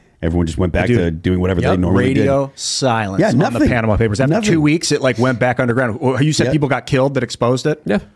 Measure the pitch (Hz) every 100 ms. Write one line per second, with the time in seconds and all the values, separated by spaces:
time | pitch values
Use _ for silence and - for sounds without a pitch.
0 | _ _ 82 85 82 80 92 90 92 120
1 | 85 80 90 92 92 90 - 92 87 117
2 | 123 139 139 139 139 - - - 135 113
3 | 101 98 208 131 226 247 294 123 110 104
4 | 113 104 131 196 208 165 147 165 - 143
5 | 131 117 127 120 123 120 127 117 123 107
6 | 127 127 151 143 127 147 139 127 - 131
7 | 139 135 120 - 120 127 151 151 - 202
8 | -